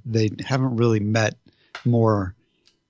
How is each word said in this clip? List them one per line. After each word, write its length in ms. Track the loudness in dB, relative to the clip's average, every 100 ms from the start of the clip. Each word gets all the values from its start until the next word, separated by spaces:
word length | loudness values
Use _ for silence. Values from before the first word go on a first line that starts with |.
| -4
they 240 | 0 0 -4 -4
haven't 320 | -2 -2 0
really 220 | 0 2
met 360 | 0 0 0 -4 _ _ _ -4 0
more 500 | 2 4 2 -2 -10 _ _ _ _